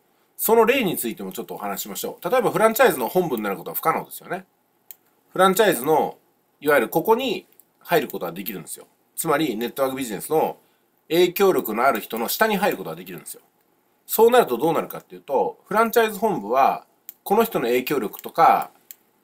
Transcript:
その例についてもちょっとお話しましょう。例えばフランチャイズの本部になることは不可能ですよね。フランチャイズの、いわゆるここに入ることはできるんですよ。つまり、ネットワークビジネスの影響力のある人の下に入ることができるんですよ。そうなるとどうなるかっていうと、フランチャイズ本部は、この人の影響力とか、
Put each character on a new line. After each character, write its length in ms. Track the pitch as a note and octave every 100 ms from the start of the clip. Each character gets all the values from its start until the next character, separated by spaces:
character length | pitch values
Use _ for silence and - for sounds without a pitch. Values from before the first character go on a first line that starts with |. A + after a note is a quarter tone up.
| _ _ _ -
そ 180 | -
の 100 | A3+
例 200 | A3 C#4
に 120 | G3+ B2+
つ 120 | A#2
い 60 |
て 80 | G#2
も 100 | F#2+
ち 80 | F#2+
ょ 20 |
っ 40 | A2+
と 80 |
お 40 | -
話 240 | G#2 F#2+
し 60 | G#2
ま 80 | G2
し 80 |
ょ 140 | A2 -
う。 60 | F3
例 80 | B3+
え 40 |
ば 80 | F#3+
フ 80 | D3+
ラ 100 | A3
ン 60 |
チ 80 | A3
ャ 60 | B3+
イ 40 |
ズ 60 | C#3+
の 100 | A2+
本 200 | F#3 E3+
部 80 | A#2+
に 60 |
な 80 | G#2
る 60 | F#2
こ 80 |
と 60 | E2
は 60 | -
不 40 |
可 120 | D#3
能 120 | B2+
で 60 | E2
す 60 | -
よ 100 | F#2
ね。 160 | F3+ - _ _ _ - - _ _ _
フ 80 | E3+
ラ 100 | F#3+
ン 60 |
チ 80 | F#3+
ャ 80 | G#3+
イ 40 |
ズ 100 | C3+
の、 340 | C#3 D3+ G#2 - _ _ _ _
い 80 | C#3+
わ 80 | D3
ゆ 60 |
る 60 | A2
こ 140 | E3
こ 140 | D#3+ A3+
に 300 | C4 F#3+ - _ _ _
入 220 | - F3
る 60 | A2+
こ 100 | G2
と 60 | F2+
は 60 |
で 120 | E2+
き 80 | G2
る 80 | F#2+
ん 20 |
で 60 | D#2
す 80 | -
よ。 100 | - _ _ -
つ 100 | E3
ま 120 | D3
り、 180 | D#3 G#2+
ネ 100 | A#2
ッ 40 |
ト 120 | -
ワ 60 | C3
ー 20 |
ク 60 | C3
ビ 80 |
ジ 80 | C#3
ネ 80 | F#3+
ス 80 | -
の 300 | D#3 G#2+ - _ _ _ _ -
影 240 | E3 F3+
響 200 | F3 G3
力 220 | C#3+ A2+
の 100 | G#2+
あ 60 | C3
る 100 | A2+
人 180 | - A2
の 100 | A2+
下 180 | - A3
に 100 | G3
入 160 | F#3+
る 40 | G#2+
こ 80 |
と 60 | E2
が 60 | D#2+
で 80 |
き 60 | -
る 80 | E2+
ん 20 |
で 40 | -
す 80 |
よ。 60 | - _ _ _ _ _ _ -
そ 200 | - A3+
う 40 |
な 100 | B3
る 60 | G3+
と 120 | A#2
ど 120 | D#3
う 20 |
な 80 | D#3+
る 80 | -
か 100 | -
っ 60 |
て 100 | -
い 40 | F2+
う 20 |
と、 380 | - C#3 F3 - -
フ 80 |
ラ 100 | G#3
ン 60 | A3+
チ 100 | A#3
ャ 80 | A3
イ 40 |
ズ 60 | G3
本 220 | G#3+ D3+
部 100 | G2+
は、 340 | B2+ C3 G2 - _ - -
こ 140 | - G3+
の 80 |
人 160 | A#2 F3
の 60 | A#2+
影 180 | B2
響 160 | B2+ C#3+
力 200 | G2+ -
と 100 | A#2+
か、 400 | - D3+ F#2+ - _ - - _ _